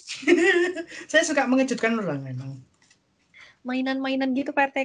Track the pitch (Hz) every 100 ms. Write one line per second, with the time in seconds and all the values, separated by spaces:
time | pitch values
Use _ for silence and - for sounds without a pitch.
0 | - - 269 339 370 359 349 320 339 -
1 | - 302 330 285 254 262 262 240 226 233
2 | 185 143 135 127 135 135 - _ _ _
3 | _ _ _ - - _ 247 254 262 269
4 | 269 262 269 254 277 302 277 269